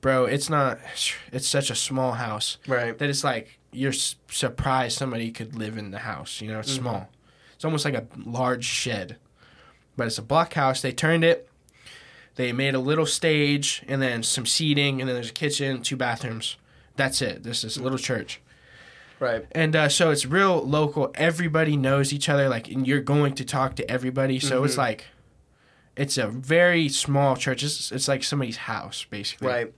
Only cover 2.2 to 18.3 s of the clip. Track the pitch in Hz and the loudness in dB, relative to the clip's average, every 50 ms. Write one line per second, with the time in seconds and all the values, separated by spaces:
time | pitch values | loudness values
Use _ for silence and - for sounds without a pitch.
2.2 | 123 113 107 107 - - - - _ - 131 123 120 117 110 113 147 143 139 139 | -4 -4 -4 -4 -4 -4 -6 -8 _ -2 -2 0 0 -2 -4 -4 -2 -2 -2 0
3.2 | - 143 123 113 110 - - _ _ _ - 123 135 139 135 135 - - - _ | 0 -2 -2 -2 -6 -12 -20 _ _ _ -6 -2 -2 -2 0 0 -2 -4 -4 _
4.2 | _ - - - - 123 120 - - 139 131 131 127 117 - - 135 131 120 117 | _ -8 -6 -2 -2 -2 -2 -2 -2 0 2 2 0 0 -2 -4 -4 -4 -4 -4
5.2 | 117 117 113 - 113 110 - 113 110 107 110 110 104 101 95 104 110 113 104 69 | -6 -6 -6 -8 -12 -10 -8 -8 -8 -8 -8 -8 -10 -10 -10 -10 -8 -8 -10 -10
6.2 | - - - - 110 107 110 107 110 135 135 131 123 123 110 95 95 - _ _ | -10 -12 -10 -10 -8 -8 -8 -6 -6 -4 -4 -4 -2 -4 -4 -4 -6 -10 _ _
7.2 | _ _ _ _ _ - - _ - 160 160 147 - 151 135 113 110 - - - | _ _ _ _ _ -20 -16 _ -4 -2 -2 0 0 -2 -2 -4 -6 -8 -16 -14
8.2 | - 113 117 123 127 123 123 120 120 - - - - 127 113 104 92 87 107 - | -12 -8 -4 0 0 0 0 0 -2 -4 -2 -2 -2 -2 -4 -4 -6 -8 -12 -18
9.2 | _ _ _ _ - - - - - - - _ _ _ _ - 120 113 113 - | _ _ _ _ -20 -20 -20 -20 -20 -20 -20 _ _ _ _ -4 -2 -2 -2 -6
10.2 | 110 113 143 135 131 - - 165 139 131 131 - - 131 127 - - 156 165 165 | -4 2 2 2 2 2 0 2 2 2 2 2 -2 -4 -2 0 2 4 4 6
11.2 | 165 170 170 - - _ _ _ _ - _ _ - - - - - - - - | 6 4 4 4 0 _ _ _ _ -20 _ _ -20 -20 -20 -20 -20 -20 -20 -20
12.2 | - _ _ - 127 123 117 123 135 139 135 131 127 139 151 156 160 151 - - | -20 _ _ -2 -2 0 0 0 0 2 2 0 2 2 2 2 2 0 0 0
13.2 | - 165 156 151 147 143 143 143 139 - - - - - 135 135 135 127 120 113 | 2 2 4 4 4 4 2 2 0 -2 -4 -4 -6 -4 -2 0 0 0 0 0
14.2 | 113 - - 131 117 110 - - 160 151 143 143 143 143 135 131 135 131 127 123 | -2 -2 -2 -2 0 0 0 2 2 2 2 4 2 2 0 0 -2 -2 -4 -4
15.2 | 117 113 - - 156 147 143 - 143 135 131 123 117 - 139 127 127 120 117 - | -6 -6 -6 -4 -2 -2 -2 0 -2 -2 -2 -2 -4 -4 -2 0 0 -2 -2 -2
16.2 | - 120 113 113 - - - _ _ _ _ - _ _ _ - 135 131 135 - | -4 -8 -8 -6 -8 -8 -10 _ _ _ _ -20 _ _ _ 0 0 0 2 0
17.2 | 135 110 90 - - 113 113 - - 110 - 139 127 131 135 127 - - 131 110 | -2 -2 -4 -6 -10 -6 -6 -6 -6 -6 -8 -4 -4 -4 -2 -2 -2 -2 -4 -4
18.2 | 90 - | -4 -8